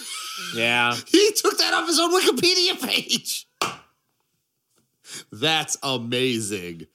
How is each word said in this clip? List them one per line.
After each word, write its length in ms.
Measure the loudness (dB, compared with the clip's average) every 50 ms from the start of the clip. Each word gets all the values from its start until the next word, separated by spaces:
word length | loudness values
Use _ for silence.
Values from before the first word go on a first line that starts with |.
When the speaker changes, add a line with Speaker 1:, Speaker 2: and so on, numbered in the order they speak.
| -10 -10 -10
Speaker 1:
<laughs> 400 | -8 -8 -8 -8 -8 -8 -8 -2
Speaker 2:
Yeah. 400 | 0 2 2 4 4 4 4 2 0 -4
Speaker 1:
he 260 | -4 0 2 4 4 4
took 260 | 2 0 0 0 0
that 160 | 0 0 0
off 140 | 0 0 0
his 100 | 0 2
own 140 | 2 4 2
Wikipedia 680 | 4 4 4 2 4 2 2 2 2 2 0 0 -2
page. 680 | -2 -2 -2 -2 -2 -2 -4 -4 -4 -4 -8 -8 -8 _ _ -6 -6 -6 -6 -10 -16 _ _ _ _ _ _ _ _ _ _ _ _ _ _ _ _ _ _ _ _ _ _ _ _ -16 -16 -16 -16 _ -8
That's 440 | -2 0 2 2 2 2 -2 -4 -4 -2
amazing. 1040 | -2 -2 0 -2 0 0 2 2 2 2 0 0 -2 -4 -4 -4 -6 -10 -10 -12 -16 _